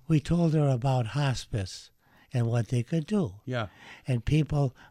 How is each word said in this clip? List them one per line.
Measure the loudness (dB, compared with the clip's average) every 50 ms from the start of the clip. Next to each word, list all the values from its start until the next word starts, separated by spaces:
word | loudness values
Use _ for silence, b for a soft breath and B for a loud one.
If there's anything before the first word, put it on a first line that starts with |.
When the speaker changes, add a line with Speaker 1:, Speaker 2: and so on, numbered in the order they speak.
| -2
Speaker 1:
we | 0 0 2
told | 2 2 2 2 2 4 4
her | 4 4 2
about | 2 2 0 0 0 0 0 -2
hospice | -2 -2 0 0 -2 -4 -6 -6 -4 -4 -4 -6 -8 -14 -18 -20 _ b b b b b b b b
and | -2 0
what | 0 0 0 -2 0
they | -2 -2 -2
could | 0 -2 -4 -2
do. | 0 0 0 0 -2 -4 -8 -10
Speaker 2:
Yeah. | -6 -6 -4 -6 -6 B B B B B B B
Speaker 1:
And | B -2 -2 0
people | 2 2 2 2 2 0 0 0 0 -2 B B B